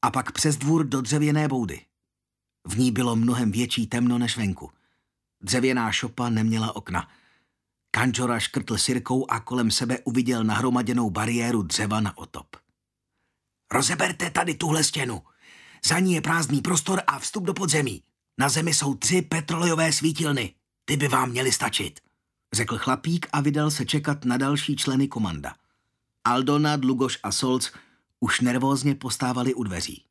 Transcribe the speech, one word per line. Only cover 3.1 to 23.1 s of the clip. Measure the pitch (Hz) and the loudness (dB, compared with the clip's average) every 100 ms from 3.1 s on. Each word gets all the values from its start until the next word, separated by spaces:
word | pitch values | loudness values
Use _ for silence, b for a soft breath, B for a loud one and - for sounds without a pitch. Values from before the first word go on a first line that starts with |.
| 113 | 2
mnohem | 117 123 113 | 2 2 0
větší | 101 123 - 113 | 0 0 -2 -2
temno | 120 123 120 | 0 2 2
než | 120 - | 0 0
venku. | 104 90 73 _ _ _ _ _ _ _ | -2 -4 -10 _ _ _ _ _ _ _
Dřevěná | 98 127 131 127 113 | -2 2 2 2 0
šopa | 98 117 110 120 | -2 -4 -2 0
neměla | 110 110 113 110 95 | 2 2 2 -2 -6
okna. | - 87 - b b b b b _ _ _ | -6 -6 -6 b b b b b _ _ _
Kanžora | - 123 120 123 117 | 0 0 0 -2 -2
škrtl | - - 104 107 | -2 -4 -2 -2
sirkou | - 123 - 131 131 | 0 -2 0 -2 0
a | 113 | -4
kolem | - 127 113 | -2 0 2
sebe | - 120 127 | 0 -2 -2
uviděl | - 120 120 120 | 0 0 0 2
nahromaděnou | 110 104 127 123 117 123 113 | 2 2 2 0 0 0 0
bariéru | 87 107 120 117 117 | 0 -2 0 0 0
dřeva | 87 - 107 107 | 0 -2 0 0
na | 104 - | -2 -4
otop. | 80 - - - _ _ _ _ _ _ _ _ _ _ _ | -16 -16 -16 -20 _ _ _ _ _ _ _ _ _ _ _
„Rozeberte | - 139 170 180 175 170 | -2 0 0 -2 -2 -4
tady | - 175 | -2 -2
tuhle | 151 170 160 | -2 0 2
stěnu. | 147 156 127 101 B B B B B B - | 0 -2 -4 -6 B B B B B B 0
Za | 165 | 2
ní | 185 | 4
je | 170 | 2
prázdný | 156 165 156 143 | 2 0 2 0
prostor | 151 170 - 190 - | 2 0 2 0 0
a | - | -2
vstup | - 214 | -6 -6
do | 180 | -4
podzemí. | 185 185 156 135 98 _ _ _ - | -2 0 0 0 -6 _ _ _ -2
Na | 139 | 0
zemi | 160 165 | 0 0
jsou | 151 147 | 0 0
tři | 127 - 185 | -2 2 2
petrolejové | 165 165 151 165 175 160 160 | 2 -2 -2 0 2 2 2
svítilny. | 151 156 151 160 135 101 _ _ _ | 2 0 0 0 0 -2 _ _ _
Ty | - 147 | -4 0
by | 147 | 2
vám | 127 127 | 2 0
měly | 123 131 | 0 0
stačit,“ | - 104 - - - _ _ _ _ _ | 0 -2 -2 -6 -10 _ _ _ _ _
řekl | 107 113 113 | -4 -2 -2
chlapík | - 127 165 | 0 0 0